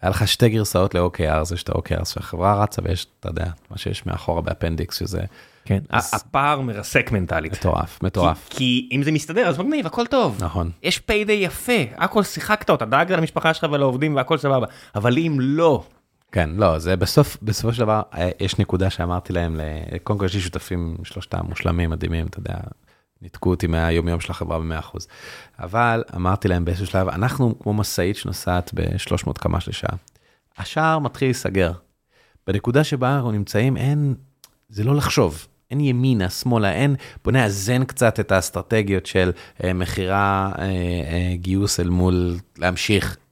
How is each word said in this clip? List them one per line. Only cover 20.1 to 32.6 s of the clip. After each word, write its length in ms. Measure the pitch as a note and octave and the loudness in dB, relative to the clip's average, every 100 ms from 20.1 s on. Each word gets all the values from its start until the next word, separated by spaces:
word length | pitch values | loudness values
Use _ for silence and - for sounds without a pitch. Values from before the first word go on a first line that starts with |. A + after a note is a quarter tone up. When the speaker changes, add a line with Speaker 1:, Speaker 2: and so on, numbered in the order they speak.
| G2+ | -2
Speaker 1:
כל 60 | F#2+ | 0
יש 80 | F#2+ | -2
לי 60 | |
שותפים, 560 | F2+ - - F2+ E2+ E2+ | -4 -6 -6 -4 -4 -6
שלושתם 360 | F2+ - - F2 E2+ | -10 -12 -6 -6 -4
מושלמים, 400 | E2 - E2+ E2+ | -4 -2 0 0
מדהימים, 380 | D#2+ E2+ E2 E2 | -2 -2 -2 -4
אתה 120 | - | -8
יודע, 160 | - F2 F2+ - _ _ _ _ | -8 -8 -10 -16 _ _ _ _
ניתקו 280 | F2 - - | -20 -4 0
אותי 180 | F2+ F2 | 0 0
מהיומיום 520 | E2 E2 E2 E2+ E2+ | 0 2 2 0 -2
של 120 | - | -4
החברה 280 | - E2 E2 | -8 -4 -4
במאה 200 | E2 D#2+ | -4 -6
אחוז. 280 | - - - - - - - _ | -8 -14 -16 -20 -20 -20 -20 _
אבל 440 | F2 G#2+ A#2+ A#2 - F2+ | -4 0 2 2 -2 -2
אמרתי 320 | F2+ F#2 G2 | 0 2 2
להם 180 | F2+ E2+ | 0 0
באיזשהו 220 | E2+ G2 | -2 -2
שלב, 200 | F#2+ F#2 | 0 0
אנחנו 500 | - A2+ - B2 G#2+ | 0 -2 0 0 0
כמו 140 | - | -2
משאית 420 | G#2 G2+ - F2+ G2+ | -2 -2 -2 -2 -2
שנוסעת 560 | - F#2+ - F2 - | -6 -6 -2 -2 -2
בשלוש 520 | E2+ E2 F2+ - - - | -4 -2 -2 -2 -2 -2
מאות 120 | - | -4
קמ"ש 300 | - - - | -2 -2 -4
לשעה. 260 | - - G2 _ _ _ _ _ - | -6 -6 -6 _ _ _ _ _ -14
השער 420 | F#2+ - D#3+ D#3+ | -8 0 2 2
מתחיל 280 | C#3 - C3+ | 0 -2 0
להיסגר. 440 | B2 - F#2+ F2 E2+ _ _ _ _ _ _ - | 0 0 2 0 0 _ _ _ _ _ _ -4
בנקודה 360 | G2 | -2